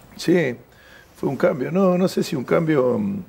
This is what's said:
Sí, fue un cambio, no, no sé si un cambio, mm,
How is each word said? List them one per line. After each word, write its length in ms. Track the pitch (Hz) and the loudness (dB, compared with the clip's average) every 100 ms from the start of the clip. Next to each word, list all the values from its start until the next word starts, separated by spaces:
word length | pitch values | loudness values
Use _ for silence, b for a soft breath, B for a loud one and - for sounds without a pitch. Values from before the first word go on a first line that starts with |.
| - - | -20 -6
Sí, 400 | - 175 139 117 - B B B B - | 0 2 0 -6 -14 B B B B -8
fue 100 | - | -6
un 80 | 127 | 0
cambio, 380 | - 147 139 | 0 0 -2
no, 240 | 180 190 180 | 2 2 2
no 100 | 185 | 0
sé 160 | - | -2
si 140 | - 147 | -4 -4
un 80 | 120 | 0
cambio, 520 | 165 160 151 127 113 | 0 2 2 2 0
mm, 260 | 101 101 | -2 -6